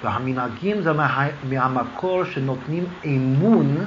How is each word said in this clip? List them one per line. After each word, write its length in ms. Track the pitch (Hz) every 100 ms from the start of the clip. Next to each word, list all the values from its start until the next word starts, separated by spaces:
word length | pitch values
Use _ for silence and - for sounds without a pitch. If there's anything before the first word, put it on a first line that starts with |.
והמנהגים 760 | 113 107 131 127 123 110 185 214
זה 120 | 165
מה-, 340 | 151 143 131 143 151 135
מהמקור 720 | 135 127 131 120 - 185 185
שנותנים 640 | 175 - 135 131 - 160 180 - 160
אמון 800 | 135 131 135 190 214 143 147